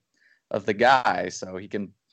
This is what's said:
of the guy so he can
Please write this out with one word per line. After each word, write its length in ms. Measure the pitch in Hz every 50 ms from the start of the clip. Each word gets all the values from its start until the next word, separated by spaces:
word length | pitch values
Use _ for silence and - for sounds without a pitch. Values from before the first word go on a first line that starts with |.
| _ _ _ _ _ _ _ _ _ -
of 140 | - 107 98
the 80 | - 104
guy 560 | 101 117 127 135 127 117 107 90 90 92 92
so 280 | - - - 92 92 92
he 100 | 98 98
can 240 | - 104 101 98 - _ _ _